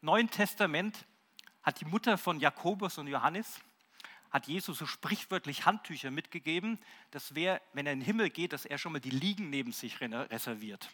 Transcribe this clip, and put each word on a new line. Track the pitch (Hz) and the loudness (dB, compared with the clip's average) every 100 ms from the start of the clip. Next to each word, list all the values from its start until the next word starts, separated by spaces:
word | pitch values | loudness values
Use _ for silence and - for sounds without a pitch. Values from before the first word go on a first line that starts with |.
Neuen | 151 202 226 | 6 6 6
Testament | - 208 - 196 151 202 - - _ _ _ - _ | 4 0 4 2 4 0 -4 -16 _ _ _ -20 _
hat | - - | -2 0
die | |
Mutter | 156 196 247 196 | 0 2 4 2
von | - 160 | 2 4
Jakobus | 143 - 170 202 196 - | 4 4 -2 0 -2 -4
und | 143 | -2
Johannes, | 139 123 175 220 - - _ _ _ - - _ | 2 2 0 -8 -12 -18 _ _ _ -18 -18 _
hat | 143 - | -2 0
Jesus | 170 - 143 | -4 -4 -6
so | 151 | -6
sprichwörtlich | - 147 208 - 190 147 139 - | -6 -2 -2 -2 -4 -4 2 4
Handtücher | 214 - 160 135 | 4 -2 -8 -4
mitgegeben, | 139 - 170 156 170 208 226 - - - | -6 -6 -8 -2 -2 0 -4 -6 -20 -14
dass | 143 - | -12 -8
wer, | 143 175 185 - | -2 2 0 -2
wenn | - 143 | -4 -2
er | |
in | 139 | 0
den | 131 | 2
Himmel | 220 202 | 2 2
geht, | - 170 | 2 -2
dass | 143 | -2
er | - 143 | -6 -6
schon | 175 | -4
mal | 156 | -4
die | 131 | 0
Liegen | 131 175 202 185 | 0 2 0 -2
neben | 139 120 | -2 -2
sich | 113 117 - | -4 -8 -6
re-, | 127 117 139 | -6 -4 -4
reserviert. | 113 - 110 107 98 - | -4 -4 -6 -8 -10 -14